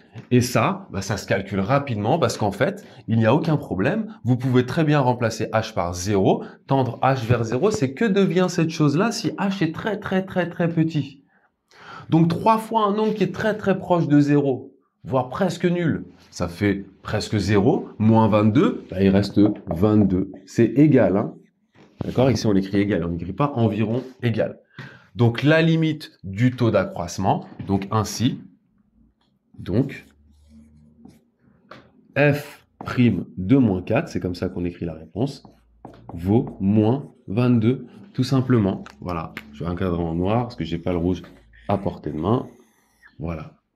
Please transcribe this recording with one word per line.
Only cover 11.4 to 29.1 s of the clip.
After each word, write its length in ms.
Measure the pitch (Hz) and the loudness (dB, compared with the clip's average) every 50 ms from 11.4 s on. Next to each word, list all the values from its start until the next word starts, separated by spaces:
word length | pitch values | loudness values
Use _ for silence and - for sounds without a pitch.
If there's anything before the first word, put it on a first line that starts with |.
| _ _ _ _ _ _ _ - - - - - - - | _ _ _ _ _ _ _ -20 -20 -20 -20 -16 -4 0
Donc, 180 | 151 165 165 170 | 4 4 4 4
trois 300 | 165 - - 220 220 220 | 2 0 2 2 2 2
fois 260 | - - 226 220 214 | 0 -2 0 0 2
un 100 | 196 202 | 2 2
nombre 200 | 214 220 214 214 | 2 0 0 0
qui 80 | 214 | 0
est 120 | 185 - - | -2 -2 -2
très, 220 | - - 214 196 | -2 -2 -2 -2
très 220 | - - 196 185 170 | 0 0 0 0 0
proche 280 | - - 180 170 147 | 0 0 0 2 2
de 140 | 135 147 147 | 4 4 4
zéro. 520 | 143 143 147 147 143 139 123 - - - _ _ _ _ _ _ - | 6 6 4 2 2 2 -2 -4 -8 -16 _ _ _ _ _ _ -10
Voire 240 | - 127 131 127 - | -4 -2 -2 -2 -2
presque 360 | - - 196 175 165 - - | -4 -2 -2 -2 -2 0 0
nul. 400 | 175 175 175 170 147 101 82 - - - _ _ _ | 0 0 2 0 0 -2 -2 -6 -12 -18 _ _ _
Ça 180 | - - 90 85 | -8 -6 -6 -6
fait 360 | 85 - 104 101 98 98 98 - - _ | -4 0 0 0 0 0 -4 -12 -18 _
presque 340 | - - 107 104 - - 113 | -10 -6 -4 -4 -4 -2 -2
zéro, 520 | 104 92 101 107 98 95 131 185 - - - - - | -2 0 2 2 4 4 4 2 2 -2 -8 -4 0
moins 300 | 107 110 110 110 110 104 | 4 4 6 6 6 4
vingt-deux, 560 | 104 104 107 110 104 143 202 247 - - - - | 4 4 4 4 4 4 2 2 0 -4 -10 -10
bah, 120 | - 92 | -2 2
il 80 | 98 98 | 4 4
reste 300 | 95 101 98 - - 107 101 104 - - - | 4 4 2 2 4 4 4 4 4 -2 -6
vingt-deux. 640 | - 85 82 101 107 107 107 101 92 92 92 98 - - - - | -8 -2 2 2 4 4 4 4 4 2 0 -2 -4 -8 -18 -18
C'est 180 | - - - 117 | -6 2 2 2
égal, 520 | 110 - 139 151 151 127 123 107 90 92 | 2 6 4 6 6 6 6 4 4 2
hein. 180 | 101 127 160 - - _ _ _ _ _ _ _ _ - _ _ - - | 0 -2 -2 -8 -16 _ _ _ _ _ _ _ _ -20 _ _ -10 -10
D'accord ? 260 | 92 92 120 127 135 | -4 0 2 2 2
Ici, 160 | 110 - - | 2 2 0
on 60 | 110 | 2
l'écrit 280 | 101 95 95 - 104 101 | 2 2 0 0 0 -2
égal, 240 | 104 98 101 85 82 | 0 0 0 -2 -2
on 60 | 85 | -4
n'écrit 220 | 87 85 85 90 | -6 -6 -8 -8
pas 200 | 95 - 147 143 - | -4 -4 -4 -4 0
environ 480 | 117 117 104 101 104 110 104 117 131 127 - - - | 0 0 0 0 0 -2 -2 -2 -6 -6 -10 -14 -6
égal. 360 | 123 120 113 - 98 95 - - _ _ _ - - - - - _ _ - | -4 -4 -2 -2 -2 -4 -4 -12 _ _ _ -20 -20 -20 -20 -20 _ _ -2
Donc, 280 | 95 120 117 117 - | 2 2 2 2 2
la 180 | 131 147 156 160 | 2 2 4 4
limite 580 | 165 165 160 160 160 160 156 151 - - _ _ - | 4 2 2 2 0 -2 -2 -4 -10 -20 _ _ -14
du 280 | 95 95 98 123 127 | -10 -4 0 0 0
taux 180 | 127 - 123 107 | 2 2 0 2
d'accroissement, 760 | 104 95 92 - - - 85 85 - - 92 107 147 190 - - - - - | 2 2 0 0 -4 -8 -8 -8 -6 -4 -2 0 0 -2 -4 -12 -16 -14 -4
donc 200 | 92 98 95 98 - | -2 -2 -2 -2 -2
ainsi, 500 | 110 110 101 - - - 110 139 - - - - _ _ _ _ _ _ _ _ _ _ _ _ | -2 -2 -2 -2 -4 -2 -2 -2 -2 -4 -12 -20 _ _ _ _ _ _ _ _ _ _ _ _